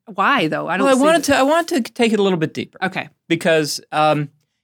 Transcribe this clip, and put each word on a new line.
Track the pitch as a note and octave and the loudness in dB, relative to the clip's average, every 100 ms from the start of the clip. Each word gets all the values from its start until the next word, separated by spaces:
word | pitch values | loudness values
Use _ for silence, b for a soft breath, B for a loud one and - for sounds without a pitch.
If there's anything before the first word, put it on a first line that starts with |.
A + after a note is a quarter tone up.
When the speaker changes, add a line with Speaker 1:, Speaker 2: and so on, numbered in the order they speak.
| - | -14
Speaker 1:
why, | G3+ G#3 C4+ D#3+ | -2 0 2 0
though? | D3 D3+ | -4 -4
I | F3+ | -2
don't | C4+ | 2
Speaker 2:
well, | C4 | 4
I | |
Speaker 1:
see | |
Speaker 2:
wanted | D4 E4 | 4 2
Speaker 1:
that. | C#4 | 2
Speaker 2:
to, | C4 | 0
I | |
want | C4+ E4 E4 | 2 0 0
to | E4+ | -4
take | A#3 - A#3 | -4 -2 0
it | G#3 | 2
a | |
little | G3 F3+ | 0 0
bit | D#3 | -4
deeper. | - - - | -6 -12 -8
Speaker 1:
Okay. | F#3 E3+ - _ - | -8 -6 -12 _ -4
Speaker 2:
Because, | E3+ F3+ D#3+ D3 - - | -2 2 0 0 -6 -6
um, | D3+ D3+ D3 D3 _ _ _ | 0 2 0 -4 _ _ _